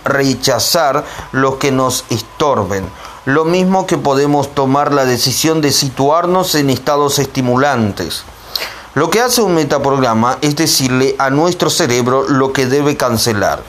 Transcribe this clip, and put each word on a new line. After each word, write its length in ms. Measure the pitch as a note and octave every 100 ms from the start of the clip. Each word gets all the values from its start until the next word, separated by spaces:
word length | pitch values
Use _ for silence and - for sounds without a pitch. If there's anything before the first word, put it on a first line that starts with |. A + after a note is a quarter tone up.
rechazar 1000 | C3 C#3 C3+ B2+ - A#2+ - F3 D3 C3+ D3+ - -
los 240 | C3 C3+
que 160 | C3+ C3
nos 340 | B2+ C3 - -
estorben. 760 | A2+ - - D3+ A#2+ F#2+ G2 F#2+ - - - -
Lo 180 | C#3
mismo 420 | D#3+ F3+ F#3 F#3+ F#3
que 100 | D#3+
podemos 580 | C#3+ C#3 C#3+ D3 C3+ -
tomar 360 | C3+ C#3 D3
la 120 | C#3
decisión 560 | C3 B2 - A#2+ D#3 D#3+
de 100 | D3
situarnos 840 | C3+ C#3 A#2+ C#3 D#3+ F3 F#3 F3+ D#3+
en 120 | C#3
estados 520 | B2+ - D3 C#3+ C#3
estimulantes. 1040 | C#3 C3+ B2+ B2 C#3+ B2+ A2 - E2+ - - - - - - - -
Lo 140 | - E3
que 100 | G3+
hace 200 | B3 B3
un 140 | G3+
metaprograma 840 | E3+ C#3+ D3 C#3+ C3+ C3 A2 A#2+ -
es 160 | D3+ D3
decirle 600 | D#3+ - C3+ B2+ C3+ -
a 120 | C3+
nuestro 400 | C#3 E3+ F3 D#3
cerebro 580 | - D#3 A#2+ B2 B2+ -
lo 240 | C#3 C#3
que 140 | C3+ B2+
debe 300 | C#3 D3 D3
cancelar. 680 | B2+ A#2 A#2+ G#2 F#2 D2